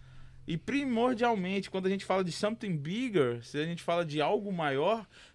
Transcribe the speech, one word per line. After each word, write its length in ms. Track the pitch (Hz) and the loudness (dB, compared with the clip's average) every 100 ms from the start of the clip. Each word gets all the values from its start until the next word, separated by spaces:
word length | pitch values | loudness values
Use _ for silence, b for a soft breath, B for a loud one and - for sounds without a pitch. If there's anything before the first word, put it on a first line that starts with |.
| b b b b - | b b b b -6
E 100 | 170 | -4
primordialmente, 1120 | - 269 277 226 247 240 240 226 180 196 190 | -2 -2 0 2 2 4 2 2 0 -2 -2
quando 160 | 190 190 | -2 0
a 40 | |
gente 160 | 196 - | 0 0
fala 180 | 190 | 0
de 80 | 185 | 0
something 440 | 147 208 226 208 165 | 0 -2 -2 -2 -4
bigger, 680 | 139 208 262 190 127 120 117 | -2 -4 0 4 4 2 -4
se 120 | 143 | -4
a 60 | 160 | -4
gente 180 | 170 | -4
fala 200 | - 170 170 | 0 0 0
de 160 | 147 | 0
algo 300 | 143 139 202 | 2 2 0
maior, 540 | 180 151 135 160 226 196 B B | -2 0 2 2 2 -2 B B